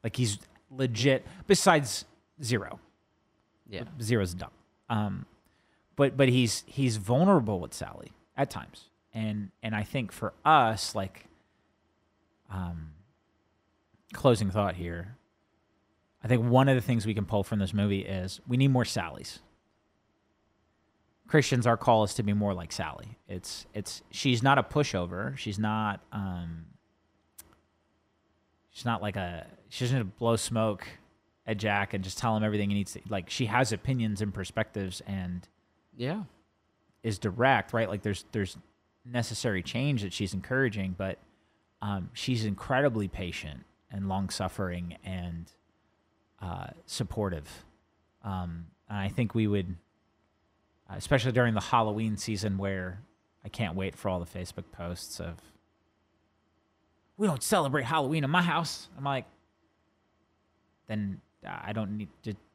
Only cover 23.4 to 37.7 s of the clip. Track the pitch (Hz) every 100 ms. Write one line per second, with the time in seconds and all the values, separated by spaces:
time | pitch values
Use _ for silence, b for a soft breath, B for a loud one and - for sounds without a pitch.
23.4 | - - - 107 101 - - - 139 120
24.4 | 131 135 120 151 147 95 87 90 113 139
25.4 | - 98 107 110 107 98 _ 107 98 90
26.4 | 85 82 80 - _ _ _ _ _ _
27.4 | - _ _ _ _ _ _ _ _ _
28.4 | _ _ _ - 120 113 104 101 90 85
29.4 | - - - - 123 135 101 - 117 113
30.4 | - 117 110 101 - - _ _ _ _
31.4 | - 107 107 101 101 101 92 - 120 110
32.4 | 107 104 101 101 98 - - 104 85 -
33.4 | 123 117 127 104 - 131 110 98 107 98
34.4 | 92 - 110 - 95 92 - 98 90 90
35.4 | - _ _ _ _ - 123 190 165 _
36.4 | _ _ _ _ _ _ 113 101 107 95
37.4 | 127 127 -